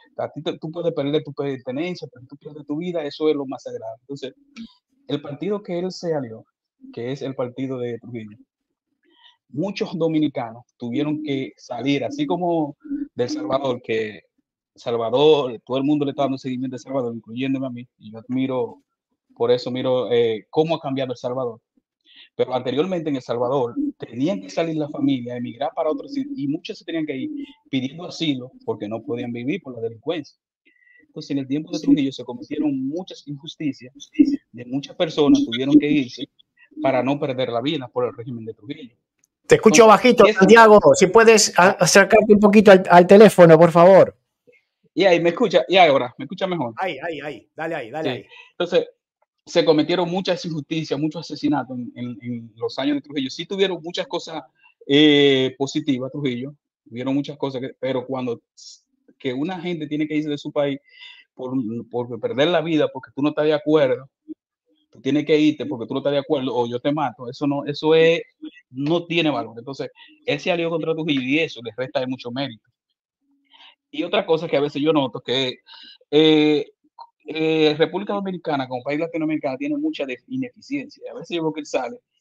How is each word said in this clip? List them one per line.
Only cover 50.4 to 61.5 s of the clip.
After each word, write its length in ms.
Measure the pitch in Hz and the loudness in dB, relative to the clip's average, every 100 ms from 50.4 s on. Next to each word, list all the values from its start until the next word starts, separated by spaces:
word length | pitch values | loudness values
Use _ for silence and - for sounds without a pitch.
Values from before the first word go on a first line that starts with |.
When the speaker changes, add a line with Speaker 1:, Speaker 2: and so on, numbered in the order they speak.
Speaker 1:
injusticias, 560 | 175 160 139 160 151 139 | -6 -8 -6 -8 -6 -4
muchos 220 | 156 165 | -4 -6
asesinatos 560 | - 143 147 143 127 123 | -12 -6 -2 -2 -4 -10
en, 120 | 113 | -12
en, 240 | 120 123 120 | -12 -12 -10
en 320 | 120 120 113 110 | -10 -10 -12 -10
los 220 | 117 - | -8 -6
años 180 | 139 143 | -4 -4
de 40 | |
Trujillo. 300 | 143 143 131 | -6 -8 -8
Sí 160 | - 170 | -10 -10
tuvieron 340 | 196 190 170 | -2 -2 -2
muchas 240 | 160 180 175 | -8 -10 -8
cosas, 360 | 170 - 160 - _ _ _ - | -8 -8 -14 -14 _ _ _ 2
eh, 680 | 143 151 143 143 135 131 131 | 6 6 6 6 4 0 -4
positivas, 560 | 139 151 151 123 131 | -6 -4 -4 -4 -6
Trujillo. 420 | 151 143 120 135 - _ _ _ | -6 -6 -6 -10 -16 _ _ _
Hubieron 240 | 113 131 | -10 -4
muchas 240 | 139 143 143 | -4 -6 -8
cosas, 240 | 139 131 | -8 -8
que, 80 | 135 - | -10 -8
pero 260 | 170 131 120 | -6 -6 -6
cuando 360 | 131 123 117 _ _ - - _ _ _ _ | -8 -6 -8 _ _ -20 -20 _ _ _ _
que 140 | 135 | -8
una 260 | 127 165 185 | -6 -6 -6
gente 280 | 175 170 147 | -8 -8 -6
tiene 200 | 151 151 | -6 -4
que 80 | |
irse 140 | 151 151 | -4 -4
de 100 | 147 | -6
su 140 | 151 | -6
país 260 | 147 143 135 _ - - - _ | -4 -4 -4 _ -20 -20 -20 _
por, 180 | - 127 | -14 -6